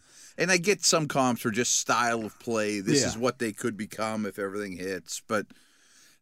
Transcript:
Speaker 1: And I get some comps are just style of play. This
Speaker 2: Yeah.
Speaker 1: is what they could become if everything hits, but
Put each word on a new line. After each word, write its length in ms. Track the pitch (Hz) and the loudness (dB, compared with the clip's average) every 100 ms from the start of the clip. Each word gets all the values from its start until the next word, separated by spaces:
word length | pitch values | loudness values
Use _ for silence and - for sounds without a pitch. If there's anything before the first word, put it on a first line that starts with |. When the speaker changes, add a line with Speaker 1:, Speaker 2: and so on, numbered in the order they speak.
| _ - - - | _ -20 -10 -2
Speaker 1:
And 140 | 170 | 2
I 60 | 185 | 2
get 260 | 175 190 | 4 2
some 240 | - 170 147 | 4 2 2
comps 380 | 143 127 117 120 | 2 2 2 -2
are 60 | |
just 280 | 110 120 - | 0 0 0
style 460 | - 117 120 117 104 | 2 2 2 0 -4
of 120 | - | -8
play. 420 | - 113 104 107 | -4 0 0 0
This 200 | 98 139 | 2 2
Speaker 2:
Yeah. 60 | 107 | 2
Speaker 1:
is 100 | 110 | 0
what 220 | 123 - | -2 0
they 140 | 117 | -4
could 240 | 101 120 101 | -2 -4 -4
become 480 | 107 - 110 110 101 | -8 -4 -4 -2 -4
if 120 | 104 | -4
everything 380 | 98 101 101 87 | -4 -4 -6 -6
hits, 460 | 92 92 - - - | -6 -6 -8 -10 -4
but 220 | 107 - - _ _ _ _ - _ | -2 -4 -12 _ _ _ _ -20 _